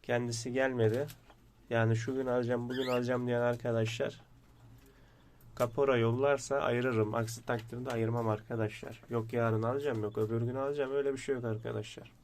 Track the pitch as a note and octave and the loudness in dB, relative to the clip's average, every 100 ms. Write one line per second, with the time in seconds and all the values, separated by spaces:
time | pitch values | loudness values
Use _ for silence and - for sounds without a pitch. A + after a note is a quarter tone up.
0 | - A#2+ A#2+ A#2 C3 B2+ C3 B2 A2 A#2 | 0 -2 0 -4 -4 0 0 4 2 2
1 | D3+ - - - - _ - A#2 A2 A2+ | -2 -8 -20 -20 -20 _ -2 2 4 2
2 | A#2 C3 C3 B2 A#2+ A#2+ A#2+ B2+ B2+ B2 | 0 -2 2 2 2 0 0 -2 0 0
3 | B2 B2+ B2 A#2+ A#2+ A#2+ B2 A2+ A2 - | 2 0 0 2 2 0 0 2 0 0
4 | C#3 - - - - - - - - - | -4 -6 -20 -20 -20 -20 -20 -20 -20 -20
5 | - - - - - - A#2+ A2+ C#3 B2 | -20 -20 -20 -20 -20 -4 -2 2 4 4
6 | A2+ A#2+ C#3 C#3 - C#3 C3 A#2+ B2+ A2+ | 4 4 2 2 0 0 2 2 2 2
7 | G#2+ A#2 A2+ A#2 - A#2+ A2+ A#2+ B2+ A#2 | 2 0 -4 -6 -4 -4 -4 -8 -4 0
8 | A2+ A#2 A2+ G#2+ - A#2 G#2+ - - - | 0 0 0 -2 -4 -2 -2 -4 -12 -14
9 | - A#2+ A2+ A#2+ A#2 A2 A2+ C3+ C#3+ A2+ | -4 -4 -2 0 2 2 0 0 0 -2
10 | G#2 G#2+ A2 A2+ A#2+ B2+ C#3 C#3+ C3+ C#3 | -2 -2 0 0 -2 -2 -2 -2 -2 0
11 | C#3 C3+ - C3 A#2+ A2 A#2 A2 G#2+ - | 0 -2 -2 -2 -2 -4 -4 -6 -6 -12
12 | - - | -18 -20